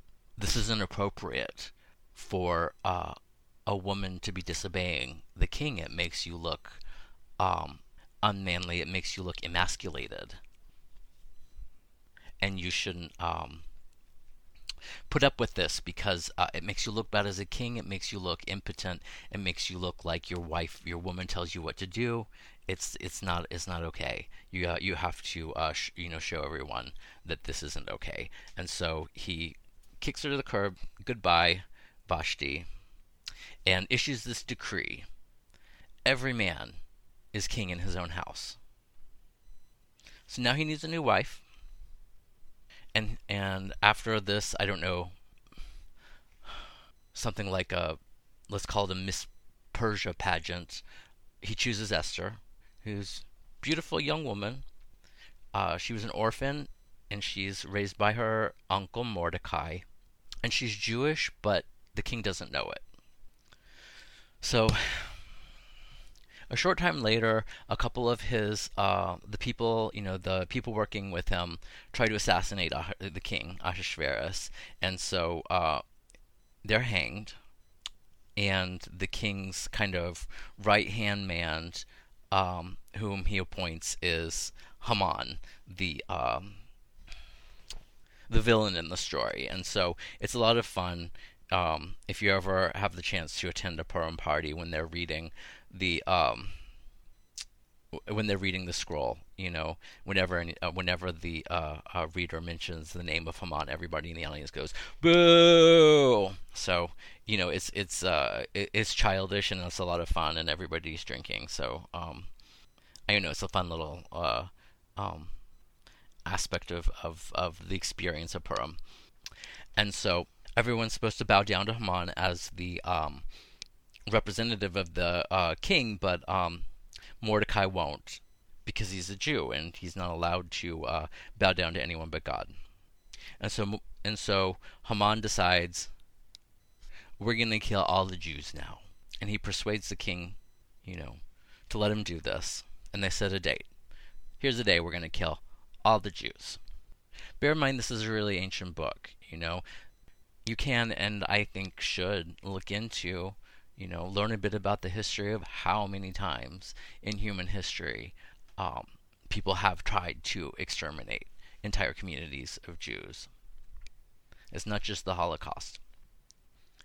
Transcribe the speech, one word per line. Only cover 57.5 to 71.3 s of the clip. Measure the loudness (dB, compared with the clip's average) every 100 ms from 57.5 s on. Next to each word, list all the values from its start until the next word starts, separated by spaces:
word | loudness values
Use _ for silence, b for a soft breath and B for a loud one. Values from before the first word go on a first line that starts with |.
| -4 -2
raised | 0 0 4
by | 4
her | 4 2 2 0 -2 -2
uncle | 0 0 -4
Mordecai, | -2 0 0 -2 -2 -4 -4 -8 -10 -20 -20 -20 -14 -4
and | 0
she's | 0 0
Jewish, | -2 -2 2 2 2 -2 0
but | 2 2 0 -10 -10
the | -6
king | -4 -2
doesn't | -2 -2 -4
know | -4 -4
it. | -6 -12 -18 -20 -18 -18 -18 -20 B B B B B B B B B
So, | 2 4 6 4 B B B B B B B B B B B B B -18 B B -4
a |
short | 2 2 4
time | 2 2
later, | 4 4 6 4 B B -4
a | 0
couple | 0 2 2
of | 2
his, | 2 2 2 0 -2 2
uh, | 4 4 2 -2 -6
the | -4
people, | -4 0 2 2 0
you | -2
know, | -4 -2
the | 0 0 0
people | -2 -2
working | 0 0 -2 -4
with | 0
him | 2